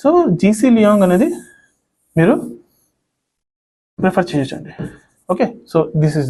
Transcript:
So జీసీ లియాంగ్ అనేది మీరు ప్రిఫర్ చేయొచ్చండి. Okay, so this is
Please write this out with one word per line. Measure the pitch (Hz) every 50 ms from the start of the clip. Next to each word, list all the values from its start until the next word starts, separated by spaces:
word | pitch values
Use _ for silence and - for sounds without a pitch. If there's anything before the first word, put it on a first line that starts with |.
So | - 285 339 349 339 - 175 -
జీసీ | 185 208 220 214 269 254 233
లియాంగ్ | 226 214 208 208 202 190
అనేది | 180 175 185 269 349 - - - - - _ _ _ _ _ _ _ _ _ _ _ _ 160
మీరు | 165 202 302 359 - - - - _ _ _ _ _ _ _ _ _ _ _ _ _ _ _ _ _ _ _ _ _ _ _ _ _ _ _ -
ప్రిఫర్ | 160 185 185 190 170 -
చేయొచ్చండి. | 151 143 135 131 139 127 139 147 - - - - - - _ _ _ _ _ -
Okay, | 180 - 247 - - - - -
so | - 165 160 - - 156
this | 156 151 156 156
is | 139 127